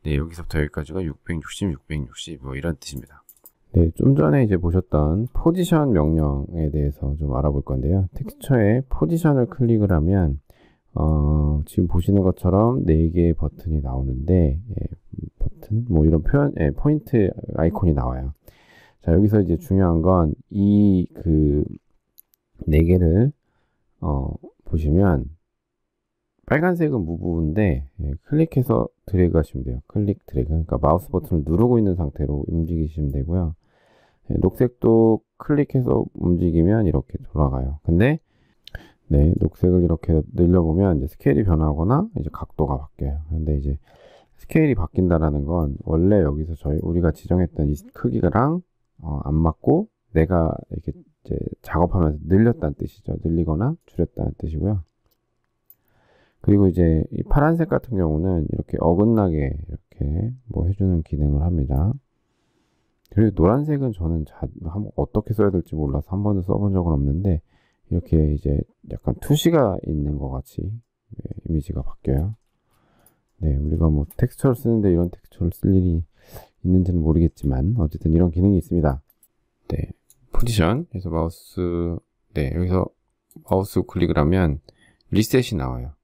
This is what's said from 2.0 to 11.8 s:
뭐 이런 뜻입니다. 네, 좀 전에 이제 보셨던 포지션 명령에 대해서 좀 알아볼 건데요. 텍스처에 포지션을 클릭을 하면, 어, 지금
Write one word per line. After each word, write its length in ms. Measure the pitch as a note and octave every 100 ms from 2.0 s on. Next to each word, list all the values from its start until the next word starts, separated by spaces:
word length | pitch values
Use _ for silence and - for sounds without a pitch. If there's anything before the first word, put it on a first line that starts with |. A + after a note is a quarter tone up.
| B1+ - - C2
뭐 140 | B1+ C2+
이런 200 | E2 D2+
뜻입니다. 460 | - - - - _ _ - _ _
네, 160 | - E2
좀 240 | - - C#3
전에 260 | D#3 D3
이제 140 | A2+ F#2
보셨던 720 | E2+ F2+ - D2+ D2+ F2 A#2+
포지션 600 | - E3 F3+ F3 D#3+ D3
명령에 800 | F#2+ D2+ D#2+ D2+ C#2 C#2 E2+ D#2
대해서 440 | D2+ C#2+ - C#2 D2
좀 180 | D2+
알아볼 280 | C2 D2 C#2+
건데요. 460 | - C2 C2 F#2+ F#2
텍스처에 680 | - - - - C3 G2+ A#2+ C3+
포지션을 560 | - D#3 E3 E3 C#3 A#2+
클릭을 460 | - A#2+ A2+ G2+
하면, 480 | E2+ D#2 G2 E2+ C#2 _ _ _ _ _
어, 680 | - D#2 D2+ D2 D2+ D2 D2+ D2
지금 200 | -